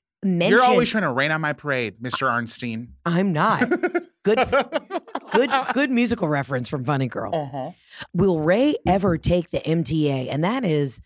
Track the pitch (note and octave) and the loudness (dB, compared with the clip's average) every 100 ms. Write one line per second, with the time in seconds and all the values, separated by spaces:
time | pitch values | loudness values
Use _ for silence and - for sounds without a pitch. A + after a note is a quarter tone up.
0 | _ _ G3 E3+ F#3 A3 B3 B3 A#3+ A3 | _ _ -2 2 4 6 6 4 2 0
1 | E3 B2+ C#3+ D#3 D#3 D3 D3 C3 A2+ G2 | -2 0 0 0 -2 -4 -4 -2 -4 -6
2 | B2 - C3+ A#2 A#2 - B2 A2+ A#2+ - | -6 -2 0 0 -2 -6 -6 -8 -10 -8
3 | E3+ E3+ G3 D3+ G3+ F#3+ A#3+ F4+ F#4+ E4+ | -2 0 2 2 2 0 0 -2 -2 -4
4 | - _ G3+ A#3 - C#4 C4 D#4 - F4+ | -6 _ 0 2 2 0 0 -6 -6 -10
5 | - - - - C4 C4 C4 B3+ C#4+ A#3+ | -8 -12 -2 0 2 0 0 0 0 2
6 | A#3+ - D#3+ D3 C3 C3 A#2+ D3 B2+ C#3 | 0 0 0 -2 -2 -4 -4 -4 -2 -2
7 | C3 - G#2 E3 C#3 C#3 C3+ - _ - | -2 -4 -4 -4 -6 -8 -10 -14 _ -20
8 | - E3+ G3 D#3+ D3+ G3+ C#4+ - - F#3+ | -6 0 2 2 2 4 2 0 0 2
9 | F#3+ D#3+ - F3+ E3 - - E3 D#3 D#3+ | 2 0 2 0 0 -4 0 0 0 0
10 | D3 C3+ B2+ C#3 E3+ C4 G#3 D3+ C#3 - | 0 0 -2 -2 -2 -2 0 0 0 -4